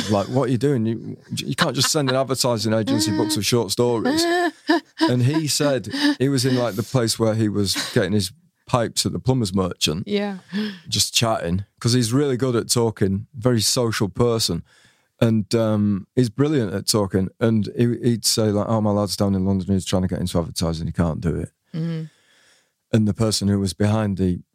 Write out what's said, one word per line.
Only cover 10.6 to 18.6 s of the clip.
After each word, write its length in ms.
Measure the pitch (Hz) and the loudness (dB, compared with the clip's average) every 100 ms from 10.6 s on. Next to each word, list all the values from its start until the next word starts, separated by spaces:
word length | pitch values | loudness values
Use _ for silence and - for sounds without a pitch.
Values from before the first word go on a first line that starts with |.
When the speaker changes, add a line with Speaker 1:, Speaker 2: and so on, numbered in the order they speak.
| 214 185 160 | -6 -10 -8
Speaker 2:
Just 240 | 110 - | -4 -2
chatting, 500 | - 113 107 85 92 101 - | 0 0 0 -2 -4 -6 -4
'cause 120 | 120 | 0
he's 180 | 127 110 | 2 2
really 240 | 127 143 123 | 0 0 0
good 180 | 131 | 0
at 140 | 117 - | 0 0
talking, 560 | 120 117 - 98 98 - | 0 0 0 0 0 -4
very 260 | - 123 120 | -2 2 2
social 480 | 101 - 117 107 101 | 2 0 0 0 -4
person. 540 | - 120 113 - 85 - _ _ _ _ - | 0 0 2 0 -4 -8 _ _ _ _ 0
And, 320 | 117 110 98 117 | 2 2 2 0
um, 500 | 110 107 104 98 - | 2 2 2 0 -2
he's 160 | - 123 | 0 0
brilliant 420 | 117 147 151 104 | 2 2 2 0
at 120 | 95 - | -4 -2
talking. 420 | 113 95 98 92 - | 0 2 0 -2 0
And 280 | 117 110 98 - | 2 2 0 0
he, 100 | 120 117 | 0 2
he'd 220 | 123 113 | 0 0
say, 280 | - - 107 | 0 0 0
like, 160 | 101 | 0